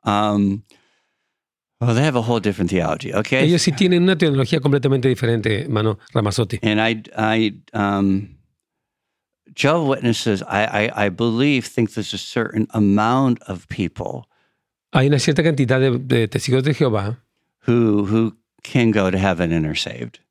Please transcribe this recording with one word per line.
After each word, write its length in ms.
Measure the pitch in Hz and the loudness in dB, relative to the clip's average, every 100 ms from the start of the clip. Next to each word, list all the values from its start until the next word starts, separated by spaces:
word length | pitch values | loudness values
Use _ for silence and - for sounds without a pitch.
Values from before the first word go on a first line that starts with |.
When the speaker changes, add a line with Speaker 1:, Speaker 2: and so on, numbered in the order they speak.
Speaker 1:
Um, 600 | - 104 107 104 101 98 - _ _ _ _ _ _ _ _ _ _ _ | 0 0 0 0 0 -2 -10 _ _ _ _ _ _ _ _ _ _ _
well, 140 | 120 117 | 0 2
they 80 | |
have 120 | 151 127 | 2 0
a 40 | |
whole 180 | 113 117 | 0 0
different 280 | 104 95 90 | 0 -2 -2
theology, 440 | 92 78 76 - | 0 -2 -4 -4
okay? 300 | 98 110 131 151 | -4 -2 2 2
Speaker 2:
Ellos 160 | 170 | 2
sí 80 | - | 0
tienen 320 | 147 185 175 | 0 2 4
una 140 | 180 180 | 2 2
teología 420 | 165 139 127 160 | 2 2 0 0
completamente 460 | 139 139 131 135 127 | 2 2 2 2 2
diferente, 560 | 123 117 117 110 101 | 0 0 0 0 -2
hermano 360 | - 110 110 104 - | -2 0 0 -2 -4
Ramazotti. 460 | - 104 98 107 - | -2 0 -2 -4 -2
Speaker 1:
And 180 | 110 107 | 0 2
I, 200 | 113 110 107 - | 0 -2 -6 -8
I, 360 | 110 110 110 101 - | -2 0 0 -4 -10
um, 600 | 110 101 101 98 98 104 - _ _ _ _ _ _ _ _ _ _ _ | -4 -2 2 2 0 -4 -16 _ _ _ _ _ _ _ _ _ _ _
Jehovah's 340 | - 139 165 147 | -2 0 0 0
Witnesses, 560 | 135 120 113 - 98 | 0 0 -2 0 -2
I, 220 | - 101 107 104 110 | -2 -2 0 0 -2
I, 120 | 107 104 | -2 -4
I 40 | |
believe, 560 | 90 117 113 143 139 - | 0 -2 0 0 0 -4
think 280 | - 113 | -2 -2
there's 200 | - 104 | -2 -8
a 40 | 101 | -8
certain 500 | - - 113 110 110 | -6 -4 -4 -4 -4
amount 680 | 113 104 101 107 127 135 117 - | 0 2 2 2 2 2 -2 -4
of 220 | 90 - | -12 -10
people 580 | - 90 - - - 117 _ _ _ _ _ _ | -6 -6 -4 -10 -10 -14 _ _ _ _ _ _
Speaker 2:
Hay 140 | - 135 | 0 2
una 100 | 147 | 2
cierta 240 | - 147 | 2 2
cantidad 380 | 160 143 127 131 | 0 0 0 2
de, 160 | 135 123 | 2 0
de 280 | 135 120 110 | 0 0 0
testigos 340 | 143 - 131 | -2 0 0
de 100 | 131 | 0
Jehová 440 | 143 143 104 98 123 _ _ _ _ - | 0 0 0 -4 -8 _ _ _ _ 0
Speaker 1:
who, 380 | 120 113 104 101 | 2 2 2 0
who 280 | 110 113 - _ _ | 0 0 -4 _ _
can 280 | - 131 113 | -4 2 4
go 200 | 104 95 | 4 2
to 60 | 92 | 2
heaven 340 | 98 85 87 | 0 0 0
and 140 | 82 78 | 0 -2
are 100 | 78 | -4
saved. 440 | - 60 60 - _ | -6 -8 -12 -14 _